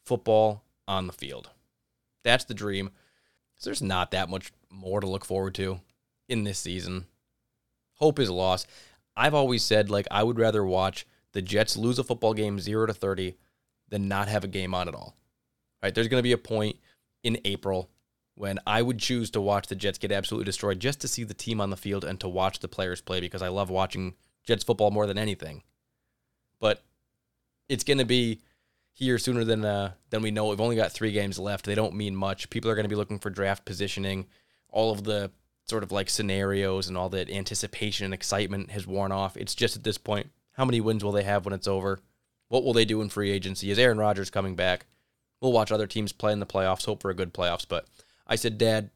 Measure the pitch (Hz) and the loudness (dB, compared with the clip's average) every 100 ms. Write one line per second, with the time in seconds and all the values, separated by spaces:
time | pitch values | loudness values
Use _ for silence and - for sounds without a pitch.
0 | - 127 - 107 110 104 _ _ - 95 | -4 -2 4 6 6 2 _ _ -4 -4
1 | 92 - 69 65 - _ _ _ _ _ | -4 -8 -10 -12 -16 _ _ _ _ _
2 | _ _ 117 123 - 107 104 98 95 - | _ _ 2 2 2 -6 -4 -2 -4 -8
3 | _ _ _ _ _ - - 294 95 92 | _ _ _ _ _ -10 -6 -2 0 0
4 | 87 92 87 92 - - _ 95 95 101 | 0 0 -2 -4 -8 -18 _ -12 -4 -2
5 | 98 95 - 98 95 92 95 92 - _ | -2 -4 -2 -2 -2 -2 -4 -4 -10 _
6 | _ _ - 117 104 92 87 90 87 92 | _ _ -6 -4 -2 -4 -6 -6 -6 -8
7 | 92 _ _ _ _ _ _ _ _ - | -8 _ _ _ _ _ _ _ _ 2
8 | 156 143 113 90 92 92 - - - _ | 2 4 2 2 4 2 0 -16 -20 _
9 | _ - 143 147 135 120 - 107 104 101 | _ 2 4 6 4 2 4 4 4 2
10 | 98 101 113 113 113 107 95 92 95 - | 0 2 2 4 4 4 2 2 2 -2
11 | - _ _ 101 95 104 107 107 117 123 | -12 _ _ -6 0 2 2 2 0 0
12 | 123 120 110 107 107 101 104 110 110 104 | -2 0 2 2 0 -2 -2 0 0 0
13 | 98 95 92 - _ _ _ _ - 104 | -2 -2 -4 -8 _ _ _ _ -8 -4
14 | 98 98 101 107 98 95 92 92 87 78 | -2 -2 0 -2 -2 -4 -4 -2 -4 -8
15 | - - _ _ _ _ _ _ - - | -14 -20 _ _ _ _ _ _ -2 0
16 | 113 127 120 120 - 110 107 - _ _ | 2 2 4 2 0 -2 -2 -4 _ _
17 | _ _ 117 117 98 98 98 92 92 _ | _ _ -4 -2 -2 -4 -2 -2 -4 _
18 | _ _ _ - 101 98 - 110 120 120 | _ _ _ -8 -6 -4 0 2 2 0
19 | - 123 110 110 98 101 - 95 101 - | -2 -2 -2 0 2 2 0 -4 -4 -2
20 | 98 101 - 110 98 - 101 92 123 143 | -2 -2 -2 -4 -4 -2 -2 0 -2 -2
21 | 127 - 110 - - 110 98 95 101 98 | -4 -4 -6 -8 -4 -2 -2 -2 -2 -2
22 | - 95 95 90 95 - - - 92 90 | -4 -6 -4 0 0 0 -6 -4 -4 -4
23 | - 92 87 90 92 95 95 92 95 98 | -4 -4 -4 -4 -2 -2 0 0 0 -2
24 | 92 - _ _ - 110 - 104 104 104 | -8 -10 _ _ -2 0 2 4 4 4
25 | 104 98 107 95 80 73 - _ _ _ | 2 0 -2 -2 -8 -12 -18 _ _ _
26 | _ _ _ _ _ _ 110 104 _ _ | _ _ _ _ _ _ 2 2 _ _
27 | _ _ _ _ _ _ - 131 - 135 | _ _ _ _ _ _ -4 -2 2 4
28 | 120 123 117 107 _ _ _ _ _ - | 4 4 2 -2 _ _ _ _ _ -2
29 | 131 120 - 120 113 110 107 101 98 - | 2 2 2 2 2 2 2 0 -2 -6
30 | _ 110 110 107 107 104 117 113 104 - | _ -2 0 0 0 2 2 2 0 0
31 | 110 104 101 95 98 98 101 104 107 98 | -2 0 -2 -4 -4 -4 -2 0 0 -2
32 | 104 95 98 98 - 117 110 107 104 104 | -4 -2 -2 -4 -6 -4 0 0 0 -2
33 | 104 104 104 95 98 98 - 90 98 - | -4 -6 -6 -2 0 -2 -4 -6 -4 -4
34 | 98 95 92 _ _ _ _ 107 110 104 | -4 -4 -8 _ _ _ _ 0 2 2
35 | 104 104 98 - _ _ - 110 98 98 | -2 -2 -4 -10 _ _ -6 -4 -2 -2
36 | 98 - 101 98 98 98 98 95 90 90 | 0 -2 0 0 0 0 0 0 -2 -4
37 | 92 92 87 98 92 98 101 - 107 - | -2 -4 -4 -6 -6 -6 -6 -4 -4 -2
38 | 98 92 - 98 98 98 - 104 95 95 | -4 -4 -2 -2 -2 -4 -6 -8 -6 -2
39 | 98 95 95 - 98 - 117 110 110 - | -2 -2 -4 -4 -8 0 0 0 -4 -4
40 | - 104 - _ _ - 131 117 110 107 | -2 -4 -4 _ _ -2 0 2 2 0
41 | 104 101 98 101 95 98 101 95 98 95 | 2 0 2 0 0 -4 -2 0 0 -4
42 | _ _ _ _ - 127 131 113 110 110 | _ _ _ _ 0 2 4 4 4 2
43 | 104 104 101 98 95 95 98 101 123 107 | -2 -2 0 0 -2 -4 0 6 6 6
44 | 107 98 95 104 95 90 92 90 - _ | 2 2 -2 -2 -2 0 0 0 -4 _
45 | _ _ _ _ 127 117 107 110 104 110 | _ _ _ _ 2 4 4 0 0 -2
46 | 104 - 107 104 98 98 95 95 - 101 | -4 -2 0 0 0 0 2 0 -2 -2
47 | 98 90 90 - 87 85 - 87 - - | -2 -2 -4 -2 0 0 -2 -6 -6 -14
48 | _ _ - 113 117 107 113 110 104 | _ _ -4 -2 0 2 2 2 -2